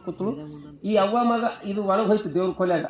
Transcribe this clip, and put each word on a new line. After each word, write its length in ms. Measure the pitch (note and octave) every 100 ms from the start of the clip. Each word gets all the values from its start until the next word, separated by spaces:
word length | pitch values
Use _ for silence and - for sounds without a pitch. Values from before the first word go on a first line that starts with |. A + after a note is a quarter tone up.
| -
ಕೂತಳು. 260 | E3 G3 D3 D3+ D3+ D3 -
ಈ 120 | G3 G#3+
ಅವ್ವ 280 | G3 A#3
ಮಗ 200 | A#3 A#3 A3+ - G3+
ಇದು 180 | G3+
ಒಳಗೆ 240 | G3 G3 G3+
ಹೋಯ್ತು 260 | G#3+ G3
ದೇವ್ರ 180 | D#3 F#3
ಕೊಲ್ಯಾಗ. 340 | - F#3 E3